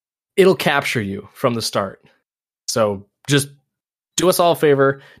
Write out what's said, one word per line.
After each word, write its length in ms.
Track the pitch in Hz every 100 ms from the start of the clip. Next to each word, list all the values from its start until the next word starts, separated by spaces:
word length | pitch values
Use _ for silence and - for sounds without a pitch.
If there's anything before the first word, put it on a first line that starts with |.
| _ _ _ -
it'll 180 | 190 170
capture 460 | 175 143 139 123
you 260 | 98 98 -
from 200 | - 131
the 80 | 117
start. 440 | 110 117 95 - _ _ _ _ _ _ -
So 400 | 123 107 101 101 _ -
just 220 | 143 139 - _ _ _ _ _ -
do 120 | 175
us 100 | 175
all 140 | 175
a 20 | 160
favor, 460 | 156 139 135 139 - _